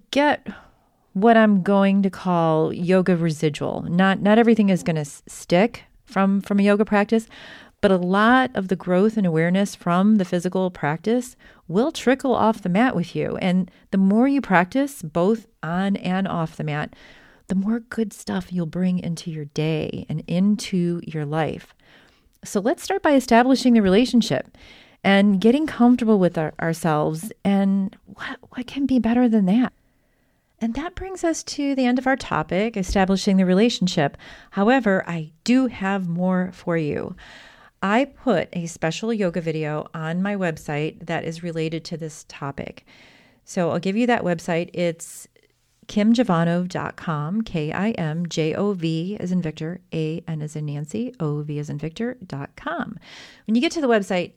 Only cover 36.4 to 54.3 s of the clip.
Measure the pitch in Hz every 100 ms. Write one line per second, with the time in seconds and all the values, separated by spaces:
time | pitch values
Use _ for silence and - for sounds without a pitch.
36.4 | 185 - - 165 151 - - 185 - -
37.4 | - - - _ 190 220 277 - 262 180
38.4 | - 175 170 - 160 160 220 220 185 175
39.4 | 165 156 151 151 - 160 160 175 196 202
40.4 | 180 156 - 147 156 - 165 165 - 165
41.4 | 170 165 160 160 - 160 160 151 - -
42.4 | 139 - - - - - - _ _ _
43.4 | - - 170 147 190 202 240 233 175 165
44.4 | - 165 175 - 175 165 - - - _
45.4 | _ _ _ _ - 208 208 233 240 165
46.4 | 170 175 180 156 - - - 151 147 214
47.4 | 220 170 151 - 208 - 160 160 170 165
48.4 | 160 - 202 190 165 160 175 208 180 180
49.4 | 160 156 156 180 _ 160 156 165 - 160
50.4 | 151 151 151 143 147 214 247 - 156 147
51.4 | 151 147 147 147 160 160 233 254 185 139
52.4 | 139 - 302 330 - - - - - -
53.4 | - 226 320 339 269 226 196 185 170